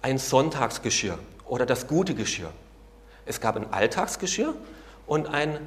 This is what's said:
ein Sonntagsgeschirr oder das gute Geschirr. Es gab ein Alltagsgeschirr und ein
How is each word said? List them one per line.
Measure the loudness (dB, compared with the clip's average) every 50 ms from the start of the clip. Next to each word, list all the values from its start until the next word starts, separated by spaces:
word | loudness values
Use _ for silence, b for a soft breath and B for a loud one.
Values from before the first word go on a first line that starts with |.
ein | 2 0 0 0
Sonntagsgeschirr | 0 4 6 6 6 4 2 0 -2 -2 -2 -2 -2 0 0 2 0 -2 -4 -4 -8 -14 -18 -18 -6
oder | -4 0 0 2
das | 2 2 0 0 0
gute | 2 2 2 2 0
Geschirr. | -2 -2 -2 -2 -4 -6 -10 -12 -14 -20 -20 -20 -20 -20 -20 -20 -20 B B B B B
Es | -8 -8 -2
gab | 0 0 0
ein | 0 -2 -2
Alltagsgeschirr | 0 2 2 2 2 0 -2 -2 -2 -4 -4 -2 0 0 0 0 0 -6 B B B B B B B B B 0
und | 0 0 0 0
ein | 0 0 0 0 -2 -4 -8